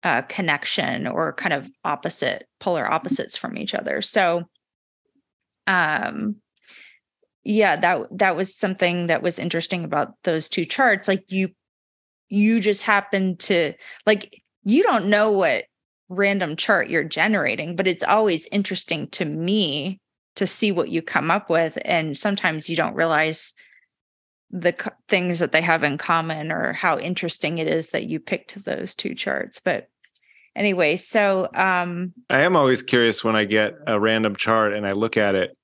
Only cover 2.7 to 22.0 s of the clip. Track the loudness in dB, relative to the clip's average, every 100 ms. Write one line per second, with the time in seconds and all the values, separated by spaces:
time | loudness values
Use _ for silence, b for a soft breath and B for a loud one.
2.7 | -2 0 -2 -2 -6 -4 -8 -8 -8 -6
3.7 | -6 -4 -4 -2 0 0 0 -4 _ _
4.7 | _ _ _ _ _ _ _ _ _ 0
5.7 | 2 2 0 -4 -4 -6 -6 _ _ B
6.7 | B B B _ _ _ _ -2 2 4
7.7 | 4 2 0 -4 0 0 2 -4 -2 -4
8.7 | 0 0 0 0 0 0 -2 -4 -4 -4
9.7 | -6 -2 -2 -2 -4 -2 -2 -2 -4 -4
10.7 | 2 2 2 0 -2 _ -2 -2 _ _
11.7 | _ _ _ _ _ _ 2 4 4 2
12.7 | 2 4 2 2 0 0 -2 0 2 2
13.7 | -4 B B 0 0 0 -20 _ _ 2
14.7 | 4 4 2 2 2 4 4 4 2 -4
15.7 | _ _ _ _ 0 0 2 -2 -4 0
16.7 | 0 2 -2 -2 0 2 2 0 -2 -6
17.7 | -2 -2 0 2 2 4 0 -2 -2 -2
18.7 | -4 -4 -4 -4 -4 -4 -2 0 0 0
19.7 | -2 -6 -8 _ _ _ -4 -2 0 0
20.7 | 0 -2 -2 -2 -2 2 0 2 0 2
21.7 | -2 -2 -2